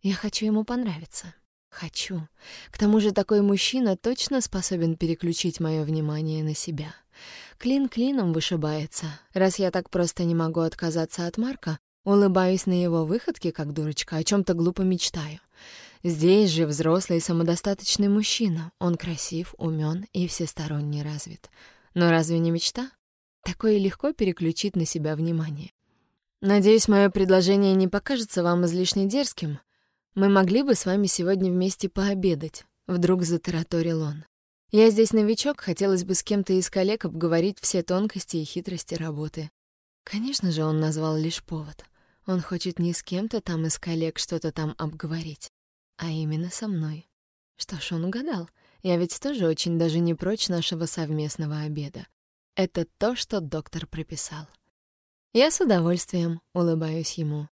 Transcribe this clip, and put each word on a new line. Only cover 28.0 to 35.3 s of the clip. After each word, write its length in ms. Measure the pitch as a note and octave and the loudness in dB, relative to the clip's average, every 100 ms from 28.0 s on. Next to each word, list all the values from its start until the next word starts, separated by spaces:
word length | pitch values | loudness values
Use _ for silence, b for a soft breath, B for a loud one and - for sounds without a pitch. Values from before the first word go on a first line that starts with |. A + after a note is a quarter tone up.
| - C4+ A3 - | -2 -4 -2 0
вам 220 | F3 F3 F3 | 2 2 2
излишне 400 | F3 F#3 - G3 | 0 0 0 0
дерзким. 540 | B3 C#4 - D#3+ C#3+ _ _ _ _ _ | 0 0 -2 -6 -8 _ _ _ _ _
Мы 140 | - G3 | 2 6
могли 360 | G3 F#3+ G#3+ | 6 6 4
бы 120 | C#4+ A#3 | 4 2
с 100 | - | 4
вами 220 | F#3+ G3+ | 2 2
сегодня 420 | - F3 G3 F#3 | 2 2 2 2
вместе 380 | F3+ F#3 - G3 | 2 0 -2 -4
пообедать», 760 | - G3 G3 F#3 D#3 D#3 - - _ - | -2 -2 0 0 0 -4 -12 -16 _ -4
вдруг 360 | F3+ F3 F#3 | 0 2 2
затараторил 800 | E3+ E3+ - E3 E3 E3+ E3 D#3+ | 2 -2 -2 -4 -2 -2 0 -2
он. 240 | D#3 D3 D#3 _ _ _ _ | -4 -6 -14 _ _ _ _
«Я 180 | G#3 A3+ | 6 6
здесь 240 | G#3+ A3+ | 8 4
новичок, 480 | A3 G#3 | 4 2